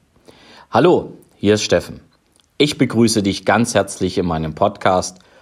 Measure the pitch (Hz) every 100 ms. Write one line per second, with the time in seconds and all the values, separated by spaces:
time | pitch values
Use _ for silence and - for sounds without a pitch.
0 | _ _ _ _ - - - 110 170 135
1 | - - _ _ 101 104 - 90 - -
2 | _ _ _ _ _ _ 147 - 127 113
3 | 117 110 98 92 - 104 117 101 95 -
4 | 92 98 90 80 78 78 101 - - 92
5 | - - _ _